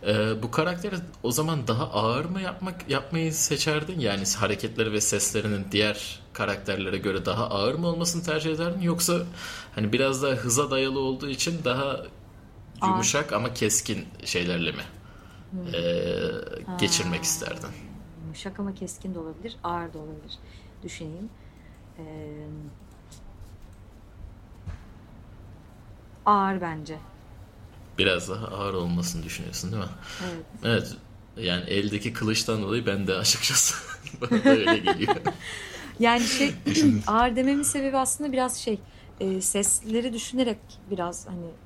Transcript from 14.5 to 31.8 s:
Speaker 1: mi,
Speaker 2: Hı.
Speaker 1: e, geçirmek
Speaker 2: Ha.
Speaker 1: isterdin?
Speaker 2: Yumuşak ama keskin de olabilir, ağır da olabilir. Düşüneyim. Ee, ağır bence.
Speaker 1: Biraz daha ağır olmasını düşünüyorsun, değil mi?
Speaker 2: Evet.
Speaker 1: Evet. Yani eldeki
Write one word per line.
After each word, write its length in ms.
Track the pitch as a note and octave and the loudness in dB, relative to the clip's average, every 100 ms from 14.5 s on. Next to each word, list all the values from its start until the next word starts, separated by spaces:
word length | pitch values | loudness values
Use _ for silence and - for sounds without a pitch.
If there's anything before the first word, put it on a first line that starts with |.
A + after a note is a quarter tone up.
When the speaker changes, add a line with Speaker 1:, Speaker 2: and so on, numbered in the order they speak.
| F2 E2 | 0 0
Speaker 1:
mi, 120 | C#2 - - - - - - - | -2 -8 -12 -18 -18 -20 -20 -10
Speaker 2:
Hı. 260 | F#3 F3 E2+ | -8 -4 0
Speaker 1:
e, 40 | E2+ F2 F2+ F2+ - - - - - F3+ | 2 2 0 0 -2 -4 -8 -10 -8 0
geçirmek 400 | - - F3 F3 | 2 2 2 0
Speaker 2:
Ha. 40 | |
Speaker 1:
isterdin? 460 | - - - - - - - - - - | 0 -2 -4 -8 -10 -12 -14 -14 -16 -14
Speaker 2:
Yumuşak 360 | D#3+ D#3 G3+ G3 | -12 -10 -10 -6
ama 140 | G3+ | -6
keskin 420 | F#3+ F#3 - F#3+ F3 | -6 -10 -8 -8 -8
de 40 | |
olabilir, 380 | D#3+ D#3 A3+ - | -8 -10 -12 -8
ağır 300 | F3 F3 E3+ | -4 -4 -4
da 40 | D#3 | -10
olabilir. 400 | D3+ D#3 - - - - - - | -12 -12 -14 -16 -16 -18 -18 -14
Düşüneyim. 460 | - - D#3+ D#3+ A3 - - - - - - - | -12 -10 -10 -10 -12 -14 -20 -20 -20 -20 -20 -16
Ee, 40 | D#3+ D#3 D3+ D3+ D3+ D#3 D3+ - - - - - - - - - - - - - - - - - - - - - - - - - - - - - - - - - - - - | -14 -12 -10 -10 -12 -12 -14 -16 -20 -20 -20 -18 -18 -16 -16 -16 -18 -18 -20 -20 -20 -16 -16 -16 -18 -16 -12 -12 -14 -20 -20 -18 -18 -18 -18 -18 -20 -20 -20 -20 -20 -4 4
ağır 360 | G#3 G3 F#3+ | 4 4 0
bence. 360 | F3 D#3 D3+ D#3 - - - - - - - - - - | -2 -6 -10 -12 -14 -20 -20 -20 -20 -20 -20 -20 -18 2
Speaker 1:
Biraz 320 | F#2+ F2+ - | 4 4 0
daha 180 | G2 A2 | -6 -4
ağır 260 | G2 G2+ | -2 -2
olmasını 500 | F#2+ F2 F2 F2 E2+ | 0 2 2 0 -4
düşünüyorsun, 480 | E2 - E2+ - F#2 | -6 -6 -6 -6 -4
değil 120 | A2 | -4
mi? 60 | F2+ - - - F3+ | -4 -8 -12 -8 -6
Speaker 2:
Evet. 200 | E3+ D#3 - | -8 -10 -4
Speaker 1:
Evet. 320 | A2 A2+ - - - - - - | 2 2 0 -10 -16 -20 -18 -6
Yani 260 | G2+ F2+ F2 | -2 -2 0
eldeki 440 | G2 | 0